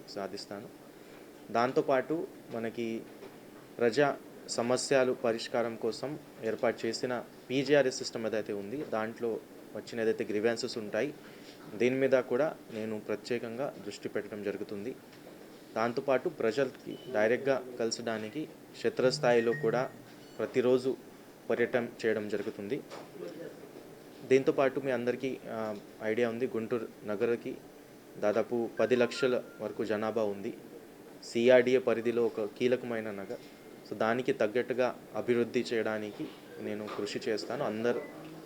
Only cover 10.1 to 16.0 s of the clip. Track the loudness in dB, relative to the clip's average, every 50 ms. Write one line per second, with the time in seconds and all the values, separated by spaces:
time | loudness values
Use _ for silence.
10.1 | 2 0 0 -2 0 2 2 2 2 0 -2 -6 -4 -6 -6 -2 -2 -2 -2 -2
11.1 | -4 -8 -16 -18 -18 -18 -18 -18 -18 -18 -16 -8 0 4 4 4 4 4 4 6
12.1 | 6 4 4 4 2 2 2 2 0 -6 -12 -10 -8 -6 -4 -4 -4 -6 -4 -4
13.1 | -4 -4 -2 -2 -2 -2 -2 -4 -6 -4 -4 -6 -6 -8 -10 -12 -10 -8 -8 -4
14.1 | -4 -4 -6 -6 -8 -6 -4 -4 -4 -4 -6 -8 -8 -8 -8 -8 -10 -10 -14 -20
15.1 | -20 -20 -20 -20 -18 -18 -18 -18 -20 -20 -14 -6 -2 0 0 2 0 0